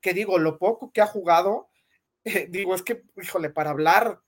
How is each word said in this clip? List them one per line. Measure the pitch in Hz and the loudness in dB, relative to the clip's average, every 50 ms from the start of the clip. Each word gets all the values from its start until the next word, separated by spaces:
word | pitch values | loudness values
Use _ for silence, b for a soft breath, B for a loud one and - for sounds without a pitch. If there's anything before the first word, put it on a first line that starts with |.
que | - 190 180 | -2 -2 -2
digo, | 185 214 202 185 175 | -2 -2 0 2 2
lo | 160 160 151 - | 2 2 -2 0
poco | 180 196 226 226 - 254 | 0 -2 -2 -2 -8 -8
que | _ - | _ 0
ha | 208 208 | 0 0
jugado, | - 214 180 170 170 165 180 196 208 262 - _ _ _ _ _ _ _ | 0 -6 2 4 4 4 4 2 -2 -2 -6 _ _ _ _ _ _ _
<laughs> | _ _ _ _ _ | _ _ _ _ _
eh, | 226 - 196 - 180 | -4 -4 -4 -4 -4
digo, | 170 185 196 180 185 | -6 -6 -4 -2 -4
es | 180 | -4
que, | 185 - 233 233 _ _ _ - | -4 -6 -8 -8 _ _ _ -18
híjole, | 180 - - 185 160 147 | -16 -6 -6 -4 -4 -4
para | 151 156 151 151 | -4 -4 -4 -4
hablar | 147 139 156 160 175 202 226 226 190 _ _ | -2 0 2 4 4 4 4 2 -4 _ _